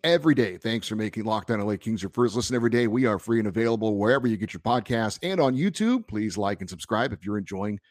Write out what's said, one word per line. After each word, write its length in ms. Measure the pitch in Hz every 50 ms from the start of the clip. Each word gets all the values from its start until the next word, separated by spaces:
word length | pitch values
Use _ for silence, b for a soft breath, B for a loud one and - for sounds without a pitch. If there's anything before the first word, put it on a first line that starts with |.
| -
every 300 | 165 170 - 151 160 139
day. 240 | 131 117 95 90 92
Thanks 280 | - 113 113 110 -
for 100 | - 110
making 280 | 107 107 101 - 113 104
Locked 260 | 113 110 104 - -
On 80 | 113 104
L 120 | 101 107
A 80 | 104 92
Kings 240 | - 110 110 90
your 80 | 95 95
first 260 | - 120 123 110 98
listen 180 | 123 - - 127
every 140 | 120 117 117
day. 180 | 117 120 120 107
We 180 | 110 127 131
are 120 | 113 104 90
free 200 | - 117 117 117
and 100 | 107 104
available 480 | 85 113 117 117 117 107 110 110 104
wherever 300 | 101 104 113 131 139 123
you 100 | 120 110
get 160 | 92 107 -
your 80 | - 85
podcasts 580 | - 120 123 123 104 - 120 113 110 104 - -
and 180 | 165 180 190 180
on 160 | 143 131 127
YouTube. 500 | 131 175 202 160 - 220 233 254 254 214
Please 300 | - 107 104 110 104 85
like 240 | 107 98 101 104 -
and 80 | 95 87
subscribe 460 | 92 82 - - 110 107 127 131 107
if 100 | - 92
you're 140 | 101 104 104
enjoying 420 | 95 - 101 95 101 107 104 95 _ _